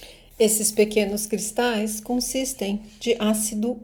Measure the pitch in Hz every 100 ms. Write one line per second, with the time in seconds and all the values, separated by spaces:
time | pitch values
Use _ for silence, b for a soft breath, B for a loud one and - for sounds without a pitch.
0 | B B B - 220 - 208 - 214 214
1 | 202 208 - 202 - - 240 220 214 214
2 | - 247 247 262 262 - 202 208 - -
3 | 233 - 214 214 - 214 233 247